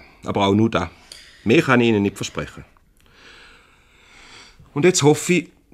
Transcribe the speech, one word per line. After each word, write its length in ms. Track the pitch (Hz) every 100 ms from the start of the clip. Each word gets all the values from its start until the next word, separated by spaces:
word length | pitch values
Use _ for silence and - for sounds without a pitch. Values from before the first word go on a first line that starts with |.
| - _
Aber 220 | - 104 98
auch 80 |
nur 160 | 101 110
da. 220 | 90 85 - - - - -
Mehr 180 | 101 120
kann 180 | 143 127
ich 80 | 117
Ihnen 140 | 107
nicht 140 | 101 -
versprechen. 460 | - - 73 - - _ _ _ _ _ - - - - _ _ _ _ _ - - - - _ -
Und 120 | 143 175
jetzt 180 | 185
hoffe 300 | 147 151 -
ich, 160 | 180 180 _ _